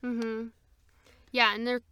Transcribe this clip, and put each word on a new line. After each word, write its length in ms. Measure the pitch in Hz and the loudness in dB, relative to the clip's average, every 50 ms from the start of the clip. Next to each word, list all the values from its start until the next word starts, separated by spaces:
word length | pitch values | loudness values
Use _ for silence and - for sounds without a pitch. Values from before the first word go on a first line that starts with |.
| - | -6
Mm-hmm. 460 | 247 240 233 226 226 220 220 226 226 - _ _ _ - _ _ - _ - _ - - - - - | -4 -4 -2 -2 -4 -4 -6 -6 -10 -12 _ _ _ -20 _ _ -20 _ -20 _ -20 -20 -20 -20 -6
Yeah, 240 | - 247 233 214 208 | 2 4 4 4 4
and 100 | 214 233 | 0 -2
they're, 160 | 240 247 240 - _ | -2 -2 -4 -4 _